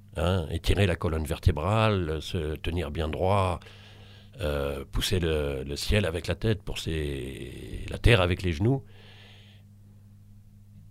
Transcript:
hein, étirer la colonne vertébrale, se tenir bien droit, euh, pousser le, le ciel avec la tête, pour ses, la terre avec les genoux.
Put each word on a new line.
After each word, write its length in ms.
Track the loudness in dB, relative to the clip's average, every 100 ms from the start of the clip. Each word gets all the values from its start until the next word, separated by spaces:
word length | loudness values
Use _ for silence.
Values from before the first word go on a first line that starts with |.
| -10 -2
hein, 300 | 0 0 -2
étirer 360 | -2 2 2 2
la 80 |
colonne 300 | 2 -2 -2
vertébrale, 920 | -4 0 2 2 2 2 2 2 0 -4
se 340 | -4 -4 -4 -4
tenir 340 | -4 -4 -4
bien 180 | -4 -4
droit, 500 | 0 2 2 2 -2 -8 -20 -20 -20 -20 -20 -20 -6
euh, 440 | -4 -2 -4 -6 -6
pousser 300 | -4 0 0
le, 420 | 0 0 -2 -4
le 120 | -6 -4
ciel 280 | 0 2
avec 220 | 2 -2 -4
la 80 |
tête, 280 | -2 0 -2
pour 160 | -4 -8
ses, 1080 | -4 -4 -2 -4 -8 -10 -12 -12 -12 -10 -8
la 100 | 4
terre 220 | 8 8
avec 220 | 6 2
les 100 | 0
genoux. 300 | 2 2 2 -2 -18 -20 -20 -20 -20 -20 -20 -20 -20 -20 -20 -20 -20 -20 -20 -20 -20 -20 -20 -20